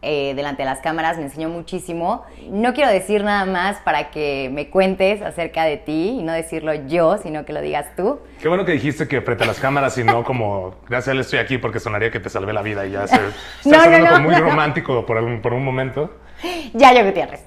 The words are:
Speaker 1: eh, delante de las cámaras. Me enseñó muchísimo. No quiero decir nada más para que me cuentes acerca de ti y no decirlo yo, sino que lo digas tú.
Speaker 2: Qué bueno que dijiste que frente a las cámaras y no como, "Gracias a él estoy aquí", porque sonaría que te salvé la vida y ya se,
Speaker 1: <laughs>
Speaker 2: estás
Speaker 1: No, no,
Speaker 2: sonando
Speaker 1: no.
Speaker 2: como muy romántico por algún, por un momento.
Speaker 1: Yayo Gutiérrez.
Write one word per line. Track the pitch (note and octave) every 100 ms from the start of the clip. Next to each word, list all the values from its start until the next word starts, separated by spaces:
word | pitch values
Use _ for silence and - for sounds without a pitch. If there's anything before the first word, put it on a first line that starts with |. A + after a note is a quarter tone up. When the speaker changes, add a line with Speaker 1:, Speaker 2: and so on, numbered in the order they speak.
Speaker 1:
eh, | - D3+ C#3 C3+
delante | C#3+ C#3
de | C3+
las | C3
cámaras. | E3 D#3+ D#3+ E3+
Me |
enseñó | C#3 C#3 D#3+
muchísimo. | E3+ E3 F#3 - E3 E3+ B3+ - - -
No | G3 A#3+ B3
quiero | C#4
decir | F#3+ F#3 G#3
nada | G#3 G3+ F#3+
más | F#3 F#3 -
para | - D3+ D3
que | D#3 D3 C#3 C3
me | C#3+ D3
cuentes | F#3 F#3+ F#3+ F#3+ G#3
acerca | F3+ D#3+ E3 D#3+
de | D#3+ D3
ti | - D#3 F3+ B3+
y |
no | D#3+
decirlo | E3 D#3+ E3 D#3 D3+
yo, | C3+ E3+ E3 G3+
sino | F#3 D3+ D3+
que |
lo | D3+
digas | D3 D3+ D3 -
tú. | F#3+ C#4+ - -
Speaker 2:
Qué | D#3
bueno | F3
que | D#3+
dijiste | D3+ C#3 C3+ D3+
que | C3
frente | - A#2
a | A2
las | G2+
cámaras | C3+ C#3+ C3+ B2+
y |
no | A2+ A#2
como, | A#2+ B2+ G#2+ G2 F#2 - -
"Gracias | B2 B2+
a |
él | C3+
estoy | B2 C#3
aquí", | A2 B2+
porque | A#2 G#2+
sonaría | A2+ G#2 A2
que | A2+
te | G2
salvé | A2 G2
la | G#2+
vida | G#2 G#2 G2
y |
ya | G2 G2
se, | A#2
Speaker 1:
<laughs> | G2+ G#2 - - C#4
Speaker 2:
estás |
Speaker 1:
No, | D4+
no, | E4
Speaker 2:
sonando | E4 E4
Speaker 1:
no. | -
Speaker 2:
como | D3+
muy | F3
romántico | D#3+ D3+ D3+ C#3+ - B2+
por | A2 A2+
algún, | A#2 A#2+
por | A#2+
un | A#2+ C3+
momento. | B2+ C3 B2+ D#3+ - - - F4 F4 C#4 A3+
Speaker 1:
Yayo | C4 B3
Gutiérrez. | G3 F#3 C#3+ D3